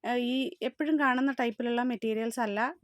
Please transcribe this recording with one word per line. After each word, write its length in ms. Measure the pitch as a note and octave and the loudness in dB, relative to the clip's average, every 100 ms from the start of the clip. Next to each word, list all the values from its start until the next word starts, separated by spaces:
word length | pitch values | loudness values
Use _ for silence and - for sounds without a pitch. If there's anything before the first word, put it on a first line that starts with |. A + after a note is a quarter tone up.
| A#3 | -2
ആ, 60 | B3 | 0
ഈ 120 | B3 C4 C4 - | 0 0 -2 -4
എപ്പോഴും 360 | B3+ - D4+ D4+ | -6 -2 0 4
കാണുന്ന 320 | C4+ B3+ C#4 | 4 4 2
ടൈപ്പിലുള്ള 500 | C4 A#3 A3+ A#3+ A#3+ | 0 -2 -2 -2 0
മെറ്റീരിയൽസ് 580 | B3+ A3+ A3 A3 A3+ B3 | 0 -2 -2 -2 -2 -2
അല്ല, 340 | G#3+ G3+ B3+ F4+ | -2 0 -2 -4